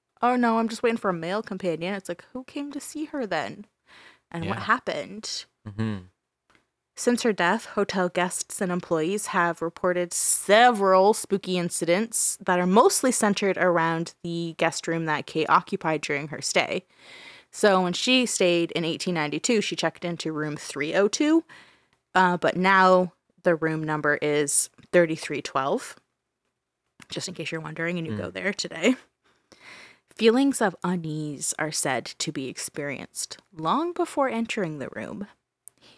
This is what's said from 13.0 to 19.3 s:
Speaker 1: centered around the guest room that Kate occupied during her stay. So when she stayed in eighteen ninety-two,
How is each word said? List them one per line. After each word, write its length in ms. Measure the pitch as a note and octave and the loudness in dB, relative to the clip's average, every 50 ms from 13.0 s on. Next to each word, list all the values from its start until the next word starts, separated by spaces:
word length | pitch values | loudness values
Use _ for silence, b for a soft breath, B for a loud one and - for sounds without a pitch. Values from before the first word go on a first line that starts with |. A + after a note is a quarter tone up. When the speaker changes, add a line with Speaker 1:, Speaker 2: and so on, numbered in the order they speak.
| - B3+ B3 | 2 2 2
Speaker 1:
centered 440 | - - G#3 G3+ - - G3 F#3 - | 4 2 2 2 2 0 0 0 2
around 560 | E3+ F#3 E3+ E3+ D#3+ E3 E3 E3 E3+ - - _ _ | 2 2 4 4 2 2 0 -2 -4 -6 -10 _ _
the 320 | E3+ E3+ E3+ E3+ E3 D#3+ - | -6 -6 -4 -6 -6 -4 0
guest 280 | E3+ E3 D#3+ - - - | 0 0 0 -2 -4 -4
room 180 | E3 E3 E3 | -4 -2 0
that 200 | D#3+ D3+ C#3+ - | -2 -2 -2 -2
Kate 220 | - - D#3+ D#3 - | -4 -4 -4 0 4
occupied 520 | D3+ F3 E3+ - - F#3+ - E3 D#3 D3 - | 4 2 2 2 -6 -4 -2 -2 -2 -2 -2
during 260 | - D3 C#3+ D3 D#3 | -4 -4 -4 -4 -6
her 120 | C#3 - C3+ | -10 -8 -6
stay. 420 | - - F3+ D#3 - - F#3+ - B B B B B B B B B B B B B | -2 0 0 0 0 -2 -6 -6 B B B B B B B B B B B B B
So 300 | _ - - G#3 G3 F#3 F#3 | _ 2 4 4 4 4 2
when 100 | F3+ F3 | 0 -2
she 320 | - - B3 B3+ C4 B3 | -2 0 2 4 4 4
stayed 460 | A3 - - F#3+ F3+ E3+ E3+ E3+ E3 - | 2 0 2 2 4 4 2 0 0 -2
in 120 | - F3 | -4 -4
eighteen 300 | D#3+ D#3+ D3 - F#3 F3+ | -4 -4 -4 -4 -4 -2
ninety-two, 480 | E3 D3+ D3 | -2 -2 -2